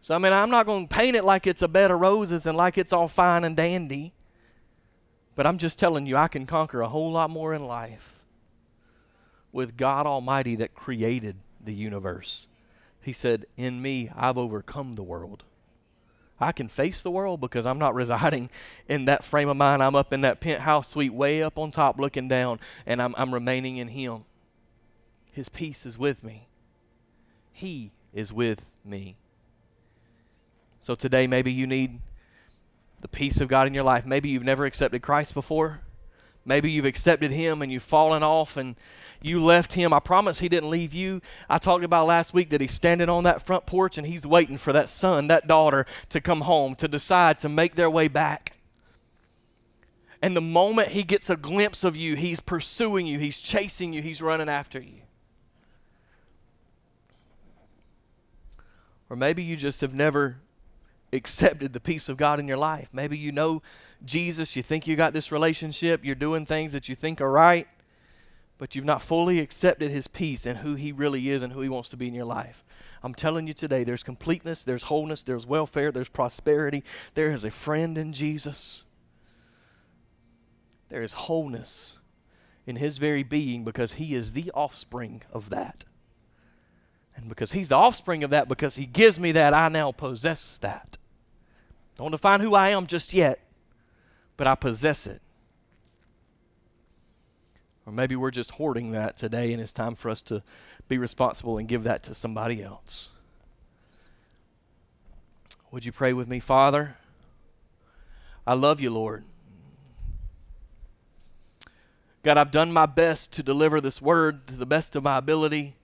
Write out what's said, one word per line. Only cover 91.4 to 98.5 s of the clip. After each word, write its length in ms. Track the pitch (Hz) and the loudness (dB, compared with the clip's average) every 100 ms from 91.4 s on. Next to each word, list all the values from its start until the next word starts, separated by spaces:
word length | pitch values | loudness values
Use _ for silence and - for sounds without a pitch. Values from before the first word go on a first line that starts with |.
| _ _ _ _ _ - | _ _ _ _ _ -12
Don't 140 | 139 | -8
define 280 | 156 202 202 | 0 4 4
who 140 | 220 | 6
I 160 | 202 196 | 6 6
am 160 | 202 180 | 2 -2
just 260 | 170 - | -6 0
yet, 280 | 185 156 131 _ _ _ _ _ _ _ _ _ _ | 4 4 2 _ _ _ _ _ _ _ _ _ _
but 100 | 135 | 2
I 80 | |
possess 520 | 131 135 110 143 143 - | 2 0 0 0 0 -6
it. 140 | - _ _ _ _ _ _ _ _ _ _ _ _ _ _ _ _ _ _ _ _ _ _ _ _ _ _ | -14 _ _ _ _ _ _ _ _ _ _ _ _ _ _ _ _ _ _ _ _ _ _ _ _ _ _
Or 80 | - | -12
maybe 220 | 107 127 | -4 -2
we're 160 | 131 131 | -2 -4
just 220 | 127 120 | -4 -8